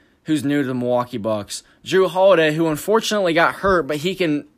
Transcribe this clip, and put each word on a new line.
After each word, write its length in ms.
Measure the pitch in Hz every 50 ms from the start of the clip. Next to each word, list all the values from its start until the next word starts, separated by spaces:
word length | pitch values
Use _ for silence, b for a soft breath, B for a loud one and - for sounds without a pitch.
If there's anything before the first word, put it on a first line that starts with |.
| b b b b b
who's 200 | - 156 143 117
new 180 | 143 143 147
to 60 | 135
the 60 | 123 127
Milwaukee 440 | 123 123 123 123 120 120 - 127
Bucks. 460 | 113 98 110 107 104 98 - - - b b b b b
Jrue 260 | 120 165 190 190 170
Holiday, 440 | 165 185 190 196 185 165 160 151 151
who 140 | 160 165
unfortunately 640 | 160 151 147 - 190 214 226 - - 214 208 190 170 156
got 220 | 170 165 127 131
hurt, 320 | - - 202 190 170 143
but 100 | 135 151
he 180 | 151 143 185 180
can 320 | 180 180 156 147 147 - _ _